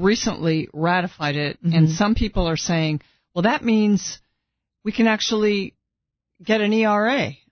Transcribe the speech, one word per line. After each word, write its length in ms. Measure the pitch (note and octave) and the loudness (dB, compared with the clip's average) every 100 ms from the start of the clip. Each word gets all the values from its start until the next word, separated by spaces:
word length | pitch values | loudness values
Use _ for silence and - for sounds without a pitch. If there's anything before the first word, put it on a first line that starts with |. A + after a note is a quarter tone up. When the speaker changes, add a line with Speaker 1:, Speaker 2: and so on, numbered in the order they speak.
Speaker 1:
recently 680 | F#3 A#3 - F#3 E3 D#3+ D3 | 0 0 -2 -2 -2 -2 -4
ratified 640 | - E3 F3+ F3 - D3+ D3 | -4 0 0 -2 -4 -6 -4
it, 220 | C#3+ - | -4 -4
Speaker 2:
Mm-hmm. 120 | E3+ E3 | 0 4
Speaker 1:
and 140 | D#3+ | 4
some 240 | D#3+ G#3 | 2 0
people 340 | A3+ G#3+ G3+ E3+ | 0 -2 0 -2
are 80 | D#3+ | -2
saying, 440 | - E3+ D#3 D3+ - _ _ | -2 -2 -2 -4 -8 _ _
"Well, 80 | F3 | -2
that 220 | G3 D4 | 0 0
means 540 | A#3 A3 G#3+ G3+ - - _ _ _ _ _ _ | 2 2 4 2 -2 -14 _ _ _ _ _ _
we 80 | G#3+ | -6
can 160 | G#3+ A3+ | 0 2
actually 680 | G#3+ - G#3+ G#3+ G3+ F#3+ - _ _ _ _ _ _ | 0 -2 0 0 0 -4 -12 _ _ _ _ _ _
get 180 | F#3+ A3 | -2 0
an 120 | G#3 | 2
E 120 | A3 | 2
R 240 | A3 G#3 G#3+ | 2 2 0
A." 300 | C4+ C#3 C#3 _ | -2 -4 -8 _